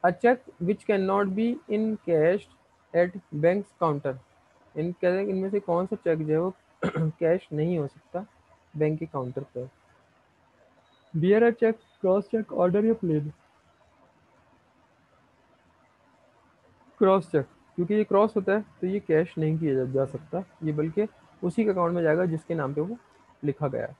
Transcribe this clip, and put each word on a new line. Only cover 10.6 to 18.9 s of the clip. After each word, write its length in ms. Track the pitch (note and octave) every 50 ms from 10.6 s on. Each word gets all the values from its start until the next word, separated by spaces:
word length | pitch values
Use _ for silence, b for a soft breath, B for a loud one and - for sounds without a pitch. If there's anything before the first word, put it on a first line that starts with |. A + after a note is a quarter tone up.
| _ _ _ _ _ _ _ _ _ _ -
Bearer 380 | E3 D3+ F#3 G3+ G#3+ A#3 A#3 A3+
check, 280 | A#3 - A3 A3+ A3 _ _ _ _
cross 280 | - F#3 F#3 G3+ G3+ -
check, 240 | - A3+ G#3+ - - -
order 240 | F3 F3+ F3+ G3+ G#3
या 80 | A3+ A3+
प्लेन? 380 | A3 - F3 D#3 D3+ C#3+ D3+ D3+ _ _ _ _ _ _ _ _ _ _ _ _ _ _ _ _ _ _ _ _ _ _ _ _ _ _ _ _ _ _ _ _ _ _ _ _ _ _ _ _ _ _ _ _ _ _ _ _ _ _ _ _ _ _ _ C4 _ _ _ _ _ _ _ _ _ _ _ _ _ _ _ _ -
Cross 300 | A3+ F#3+ F#3+ G3 F3 -
check, 140 | - D3+ C3 - _ _ _ _ _ -
क्योंकि 160 | F3 E3 G#3
ये 100 | G#3+ G#3
cross 320 | - G3+ G3 G#3 A3 A3
होता 180 | A3 F#3+ F#3+ F#3+
है 80 | G#3+ G#3 - - _
तो 60 | -
ये 120 | F#3